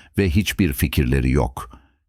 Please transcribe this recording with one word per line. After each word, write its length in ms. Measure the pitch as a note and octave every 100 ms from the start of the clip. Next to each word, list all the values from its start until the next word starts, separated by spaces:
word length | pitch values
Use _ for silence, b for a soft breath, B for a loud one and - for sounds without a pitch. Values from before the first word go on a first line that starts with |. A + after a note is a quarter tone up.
| B -
Ve 120 | F#2+
hiçbir 420 | E2+ G2+ - F2+
fikirleri 580 | C#2 C#2+ - B1+ C2+ B1+
yok. 500 | C2+ A1+ - - b b b